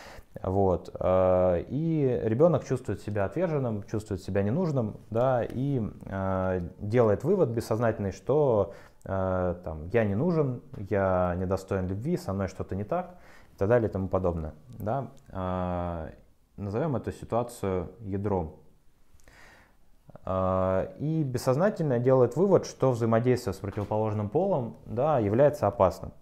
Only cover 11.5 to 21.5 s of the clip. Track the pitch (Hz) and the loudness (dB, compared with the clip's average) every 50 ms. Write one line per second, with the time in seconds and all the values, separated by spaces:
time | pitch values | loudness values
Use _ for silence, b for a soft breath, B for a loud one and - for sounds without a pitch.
11.5 | 98 92 - - 101 95 92 90 95 101 120 160 175 - - - 95 98 98 92 | -2 -2 -2 -2 -2 -2 -2 -2 -4 -4 -4 -2 -4 -4 -4 -4 -4 -2 -4 -4
12.5 | - - 95 - 98 95 104 - 165 180 180 - - B B B B B B B | -4 -8 -8 -6 -6 -6 -4 -4 -4 -4 -4 -6 -12 B B B B B B B
13.5 | B - 98 101 120 120 110 98 - 95 95 90 - 95 92 87 82 82 76 76 | B -2 2 4 4 4 2 2 -2 -2 -2 0 -2 0 0 0 0 -2 -6 -8
14.5 | - - - - - - 90 104 120 139 123 - - - - - - 95 92 92 | -10 -14 -20 -20 -14 -8 -6 -4 -4 -4 -6 -10 -14 -20 -18 -12 -8 -6 -4 -4
15.5 | 92 92 90 90 90 87 87 87 85 82 78 - - - - _ _ _ _ _ | -2 -2 -2 -2 -2 -4 -4 -4 -6 -8 -8 -12 -14 -18 -20 _ _ _ _ _
16.5 | - - 101 101 98 117 160 160 131 110 - 98 - - - - 113 113 120 120 | -12 -10 -8 -4 -4 -2 -2 -2 -2 -2 -4 -6 -8 -8 -8 -4 -2 -2 -2 -4
17.5 | - - - 98 92 92 85 - - - 110 95 95 98 98 104 98 90 82 78 | -8 -6 -4 -2 -2 -2 -4 -6 -12 -14 -10 -6 -6 -4 -2 -2 -2 -2 -2 -4
18.5 | - - - - _ _ _ - _ _ - _ - - - b b b b b | -10 -16 -20 -20 _ _ _ -20 _ _ -20 _ -20 -20 -20 b b b b b
19.5 | b b b b b b - - - _ _ - - - - - 95 95 95 92 | b b b b b b -20 -20 -20 _ _ -20 -20 -12 -6 -4 -2 0 0 2
20.5 | 95 92 92 92 95 95 - - - - 139 151 160 160 151 131 120 120 - 131 | 2 2 2 2 2 0 0 -2 -6 -6 -4 -2 0 0 -2 -2 -2 -2 0 2